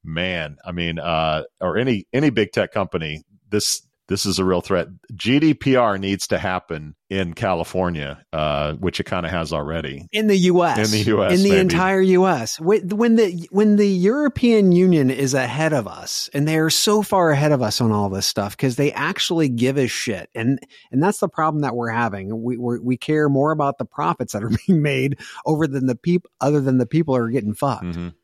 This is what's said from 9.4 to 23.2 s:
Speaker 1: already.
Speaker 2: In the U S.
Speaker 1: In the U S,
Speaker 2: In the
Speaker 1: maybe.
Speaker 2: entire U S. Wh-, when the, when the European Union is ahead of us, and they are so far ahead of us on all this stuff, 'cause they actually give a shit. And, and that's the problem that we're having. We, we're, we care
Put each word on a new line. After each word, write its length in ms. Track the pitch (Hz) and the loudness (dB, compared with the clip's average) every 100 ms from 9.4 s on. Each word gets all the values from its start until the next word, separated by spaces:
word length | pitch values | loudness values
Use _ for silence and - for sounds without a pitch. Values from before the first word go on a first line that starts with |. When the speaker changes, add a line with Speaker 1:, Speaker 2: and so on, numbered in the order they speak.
| 80 | -4
Speaker 1:
already. 540 | 80 73 82 73 69 - | -6 -4 -6 -8 -12 -8
Speaker 2:
In 160 | 214 214 | -2 2
the 80 | 190 | 4
U 260 | 180 180 | 4 4
S. 160 | 170 107 | 2 0
Speaker 1:
In 140 | 107 | 0
the 180 | 107 104 | 0 2
U 140 | 104 | 2
S, 80 | 101 | 2
Speaker 2:
In 100 | 180 | 2
the 80 | 196 | 4
Speaker 1:
maybe. 100 | 196 | 4
Speaker 2:
entire 400 | 185 165 185 190 | 2 2 2 2
U 240 | 190 180 185 | 4 4 4
S. 280 | 151 113 - | 0 -4 -4
Wh-, 280 | 160 208 175 | 0 0 0
when 240 | 208 233 226 | 0 2 4
the, 320 | 208 175 170 | 2 -2 -2
when 240 | 190 214 | 2 4
the 140 | 208 202 | 6 4
European 840 | 185 185 277 294 - 240 220 196 | 4 2 2 0 2 4 6 6
Union 400 | 175 185 165 131 | 6 6 6 4
is 240 | 127 135 | 2 0
ahead 380 | 135 123 131 160 | 0 -2 -2 0
of 160 | 147 98 | 0 -2
us, 420 | - - - - | -10 -10 -8 -6
and 140 | 143 147 | -2 0
they 100 | 160 | 2
are 140 | 160 | 2
so 320 | - - 208 | 2 2 2
far 300 | 202 196 170 | 2 2 2
ahead 180 | 139 151 | 2 2
of 120 | 143 | 2
us 180 | 110 - | 0 0
on 100 | 117 | 0
all 180 | 104 101 | 2 0
this 180 | 95 - | -2 -4
stuff, 300 | - 101 - | -4 -6 -2
'cause 200 | 135 120 | -2 0
they 160 | 143 | -2
actually 560 | - 151 202 - 170 147 | -2 -6 -4 -2 0 0
give 280 | 117 123 139 | 2 0 0
a 120 | 123 | -2
shit. 420 | - - 98 - - | -2 -6 -8 -8 -4
And, 240 | 113 135 - - _ | -2 -2 -6 -20 _
and 100 | 127 | 0
that's 160 | 180 202 | 0 0
the 100 | 190 | -4
problem 340 | - 156 151 | -2 -2 0
that 120 | 143 | -4
we're 160 | 120 117 | -4 -4
having. 540 | 117 117 98 95 113 | -2 -2 -4 -8 -6
We, 120 | 120 120 | -6 -4
we're, 220 | 123 120 | -4 -4
we 160 | 123 123 | -2 -4
care 320 | - 151 | 0 0